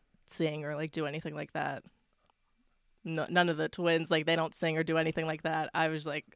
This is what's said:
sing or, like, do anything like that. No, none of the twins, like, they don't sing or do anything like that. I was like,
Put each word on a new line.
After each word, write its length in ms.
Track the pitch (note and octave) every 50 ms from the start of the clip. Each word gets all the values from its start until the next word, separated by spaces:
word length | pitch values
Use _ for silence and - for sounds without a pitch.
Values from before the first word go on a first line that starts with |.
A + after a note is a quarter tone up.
| _ _ _ _ _
sing 380 | - - - E3 D#3 D3+ D3+ D3
or, 100 | D3 D3+
like, 160 | D3 D#3+ D3+
do 140 | - D#3+ D3+
anything 280 | C#3+ C#3+ D#3+ - D#3+ D3+
like 180 | D3+ D3+ - -
that. 300 | D3+ C#3+ C#3+ C#3 - - - _ _ _ _ _ _ _ _ _ _ _ _ _ _ _ _ _ _ _ _ _ _ -
No, 200 | E3 E3 D#3 D3 -
none 200 | E3+ F3+ F3 F3
of 80 | D#3+
the 100 | D3+ D#3 D#3
twins, 420 | - - F3 E3+ E3 E3 E3 D#3
like, 140 | E3 D#3 D3+
they 100 | E3 E3
don't 200 | E3 D#3+ D#3+ -
sing 220 | - F3 E3 D#3
or 60 | D#3+ D#3+
do 140 | E3 D#3+
anything 280 | D#3+ D#3+ D#3+ D#3 E3+ D#3+
like 160 | D#3+ D#3 D#3 -
that. 260 | D#3+ D#3+ D#3+ D#3 - -
I 160 | E3 D#3+ D#3
was 160 | D#3+ D#3 D3+
like, 200 | D#3+ C#3+ D3+ - - -